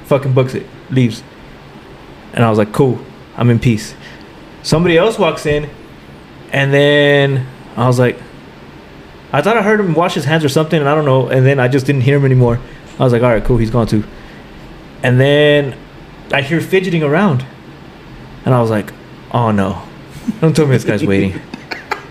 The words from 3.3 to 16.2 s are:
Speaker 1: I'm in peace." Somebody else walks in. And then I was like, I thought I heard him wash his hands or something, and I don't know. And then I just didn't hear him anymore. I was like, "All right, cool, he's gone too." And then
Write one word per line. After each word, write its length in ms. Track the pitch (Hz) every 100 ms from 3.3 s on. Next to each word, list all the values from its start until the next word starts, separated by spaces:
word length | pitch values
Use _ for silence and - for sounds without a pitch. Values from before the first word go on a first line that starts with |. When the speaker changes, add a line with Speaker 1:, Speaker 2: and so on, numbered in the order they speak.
| -
Speaker 1:
I'm 140 | 120
in 80 | 113
peace." 360 | 127 107 - - - - - - - -
Somebody 340 | - 160 175 165
else 220 | 214 214
walks 260 | 180 147 156
in. 220 | 147 147 - - - - - - - -
And 220 | 135 139
then 760 | 139 143 147 143 143 139 135 131 - - -
I 100 | 127
was 120 | 123
like, 180 | 123 - - - - - - - - - - - -
I 100 | 135
thought 160 | 165 226
I 40 |
heard 180 | 202 214
him 120 | 190
wash 220 | 151 180
his 100 | 185
hands 180 | 135 160
or 40 | 147
something, 320 | 156 156 165
and 80 | 139
I 60 |
don't 100 | 156
know. 240 | 147 131 127
And 160 | 131
then 160 | 131 139
I 80 | 127
just 160 | 139
didn't 180 | 131 139
hear 140 | 120 143
him 80 |
anymore. 340 | 135 127 120 117 - - - -
I 60 |
was 80 | 131
like, 100 | 120
"All 60 | 123
right, 160 | 110
cool, 140 | - 120
he's 120 | 113
gone 160 | 120 107
too." 160 | 107 - - - - - - - - - -
And 180 | 127 123
then 560 | 135 147 147 147 139 117 - - - -